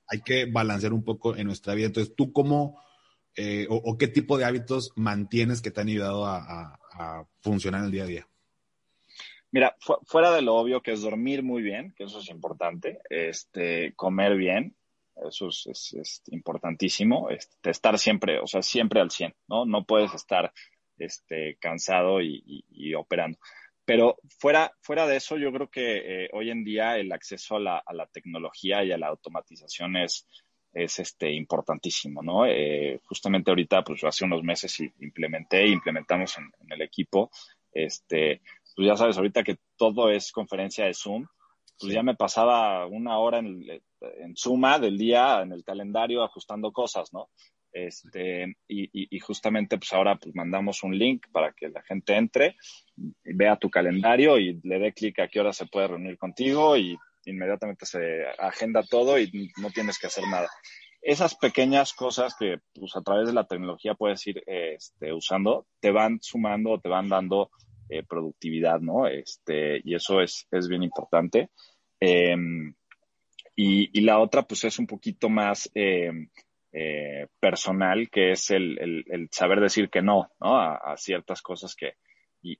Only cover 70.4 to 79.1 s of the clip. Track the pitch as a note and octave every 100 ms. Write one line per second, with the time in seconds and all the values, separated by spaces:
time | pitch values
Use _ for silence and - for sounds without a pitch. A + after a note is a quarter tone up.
70.4 | - F2+ F2+ F2+ F2+ - - E2+ E2+ A2+
71.4 | D#3+ _ - _ _ _ F#2+ F2+ F2 F2
72.4 | E2+ E2+ D2+ - _ _ _ _ _ -
73.4 | - - G2+ G2 G2+ G#2 A2 G#2+ A2 C3+
74.4 | C3 G#2 A2+ - A#2 G#2 - G2 A2+ A2
75.4 | G#2 G2+ - - G2 F#2 F2 E2 D#2 -
76.4 | _ _ _ D#2 D#2 D2+ D2 C#2+ C#2+ _
77.4 | G2 F2 - F#2+ F#2+ G2 A#2 G#2 F#2 F#2
78.4 | - F#2+ F2+ C#2 E2+ E2 -